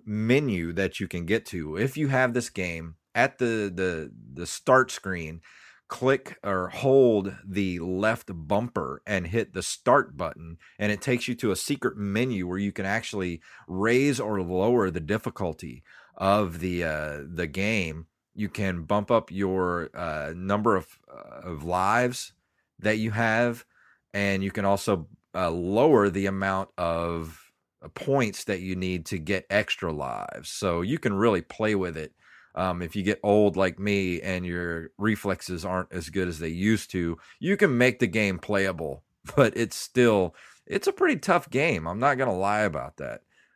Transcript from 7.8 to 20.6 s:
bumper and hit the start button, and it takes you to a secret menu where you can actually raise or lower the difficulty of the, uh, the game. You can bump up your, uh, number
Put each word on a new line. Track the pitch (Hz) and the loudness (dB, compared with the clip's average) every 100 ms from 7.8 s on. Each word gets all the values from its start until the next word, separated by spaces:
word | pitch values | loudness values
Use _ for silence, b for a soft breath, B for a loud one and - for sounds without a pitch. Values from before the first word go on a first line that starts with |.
| 87 92 107 117 - | -4 0 0 0 -6
bumper | 87 76 101 120 98 67 69 - | -10 0 0 0 -4 -6 -8 -4
and | 98 85 | -4 0
hit | 113 104 | -2 -2
the | 98 | -6
start | - - - 143 - 71 | -6 -2 4 4 4 -4
button, | 85 - 82 82 b b | -8 -8 -14 -16 b b
and | 104 | -2
it | 104 | -2
takes | - 123 - | 0 -2 -2
you | 120 | -2
to | 113 | 0
a | 92 | 0
secret | - 147 123 104 | -2 -2 -2 -4
menu | 101 104 131 104 87 | -4 -2 -2 -2 -2
where | 92 | -2
you | 101 | -2
can | - 95 | -2 -2
actually | 110 - 104 90 82 B B B | -2 -2 -4 -4 -6 B B B
raise | 92 110 123 143 127 | 0 4 4 4 0
or | 107 104 | -2 -2
lower | 87 92 104 123 95 | 0 2 4 4 2
the | 85 | 0
difficulty | 76 107 120 - 92 78 78 62 - b b - | -2 -2 -4 -6 -6 -6 -12 -16 -20 b b -2
of | 95 101 98 82 | 2 2 2 -2
the, | 90 87 82 | -2 -2 -2
uh, | 76 76 73 71 | -2 -6 -8 -8
the | 85 85 | -6 -4
game. | 71 104 110 85 78 80 _ _ | -2 -2 0 -2 -6 -14 _ _
You | - 104 | -8 -6
can | - 98 87 | -2 -2 -2
bump | 78 104 101 | -2 -2 2
up | 117 - | 0 0
your, | 95 98 92 90 87 82 | -4 0 0 0 -2 -4
uh, | - 85 78 73 | -8 -6 -6 -6
number | 85 95 104 | -6 -2 2